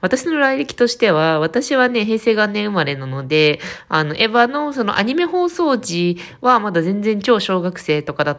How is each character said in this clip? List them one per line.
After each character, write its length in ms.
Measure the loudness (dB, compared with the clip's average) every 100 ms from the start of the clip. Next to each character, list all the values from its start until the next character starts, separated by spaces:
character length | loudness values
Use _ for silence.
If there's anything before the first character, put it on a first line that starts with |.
私 240 | -2 -2
の 140 | 0 0
来 180 | 2 0
歴 180 | -4
と 120 | 0 0
し 100 | 2
て 160 | 2
は、 260 | 4 2 2
私 380 | 0 -2 0 2
は 140 | 2
ね、 140 | 2 0
平 120 | 0
成 160 | 2
元 180 | 2 0
年 140 | -2 -2
生 60 |
ま 100 | -2
れ 120 | -2 -4
な 100 | -6
の 220 | -8 0
で、 320 | 4 4 2 -6 -14 -4
あ 140 | -2
の、 120 | -2 0
エ 100 | 2
ヴ 40 |
ァ 160 | 2 2
の 260 | 0 -4
そ 100 | -2
の 140 | -2 0
ア 60 |
ニ 120 | 0
メ 120 | 0 0
放 240 | 0 0
送 260 | 0 0 0
時 400 | -2 -2 0 -2 -8 -2
は 180 | 2 2
ま 140 | 2
だ 80 | 0
全 220 | 0 0
然 180 | 0 0
超 180 | 2 2
小 220 | 2 -2
学 180 | -2 -6
生 240 | -2 -2
と 120 | -2
か 100 | -4
だ 80 |
っ 60 | -2